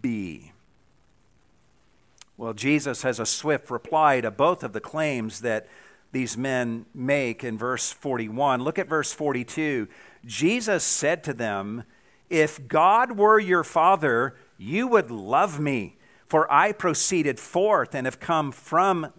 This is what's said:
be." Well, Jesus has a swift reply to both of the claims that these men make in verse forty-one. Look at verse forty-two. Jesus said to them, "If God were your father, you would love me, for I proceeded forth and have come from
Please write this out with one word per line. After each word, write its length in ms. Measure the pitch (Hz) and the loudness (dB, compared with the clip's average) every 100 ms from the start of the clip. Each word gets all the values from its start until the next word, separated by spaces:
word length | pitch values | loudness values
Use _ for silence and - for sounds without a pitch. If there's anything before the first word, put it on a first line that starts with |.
be." 520 | 123 110 95 78 - _ _ _ _ _ _ _ _ _ _ _ _ _ _ _ _ _ - - | -4 -4 -6 -10 -16 _ _ _ _ _ _ _ _ _ _ _ _ _ _ _ _ _ -20 -12
Well, 160 | 113 | -10
Jesus 500 | 110 127 147 143 120 | -4 0 0 0 -2
has 160 | 131 120 | -2 -2
a 80 | 110 | -2
swift 440 | - 151 143 - | -4 -2 -2 -2
reply 500 | 120 - 156 151 131 | -10 -2 2 4 4
to 100 | 113 | 0
both 320 | 101 147 180 | 0 0 0
of 100 | 127 | -4
the 80 | 104 | -10
claims 600 | - 156 156 131 110 101 | -8 -4 -4 -2 -6 -6
that 260 | 120 110 - - - _ _ | -4 -4 -6 -20 -20 _ _
these 240 | 131 120 110 | -4 -4 -4
men 500 | 135 127 120 117 - | -2 -2 -2 -6 -10
make 480 | - 127 143 127 113 | -8 -2 0 0 -4
in 140 | 123 110 | -8 -6
verse 340 | 120 127 - | -4 -4 -4
forty-one. 720 | - 143 123 110 113 139 127 | -6 -4 -4 -4 -2 0 0
Look 160 | 131 160 | -2 -4
at 100 | 156 | -2
verse 240 | 156 143 | -2 -4
forty-two. 760 | - 147 131 123 - 156 131 107 - - _ | -4 -4 -4 -6 -4 -2 -2 -6 -12 -20 _
Jesus 600 | 120 110 160 240 214 185 | -12 0 0 2 0 0
said 400 | - - 147 170 | 0 0 0 -2
to 80 | 151 | -4
them, 520 | 120 113 101 101 113 120 _ _ _ _ | -4 -4 -4 -6 -10 -12 _ _ _ _
"If 380 | 170 151 151 131 | 2 2 0 -2
God 440 | 156 175 220 247 | 4 6 6 2
were 260 | 220 208 220 | 4 6 6
your 260 | 202 180 | 6 2
father, 720 | 151 165 165 190 151 117 131 - _ _ | 2 4 4 4 4 2 0 -4 _ _
you 280 | 190 180 254 | -4 -2 2
would 240 | 226 127 | 2 2
love 480 | 117 98 131 196 147 | -6 0 2 2 0
me, 380 | 147 131 95 - _ _ _ | -2 -2 -4 -12 _ _ _
for 240 | 160 156 | 0 4
I 200 | 143 196 | 4 4
proceeded 680 | 208 185 151 - 180 147 131 | 2 -2 0 0 2 0 -2
forth 540 | - 175 208 196 120 | -4 0 2 2 0
and 120 | 143 127 | -4 -6
have 140 | - | -6
come 320 | - 165 147 | -2 0 -2
from 600 | 127 - 160 196 180 156 | -8 -2 0 2 0 -4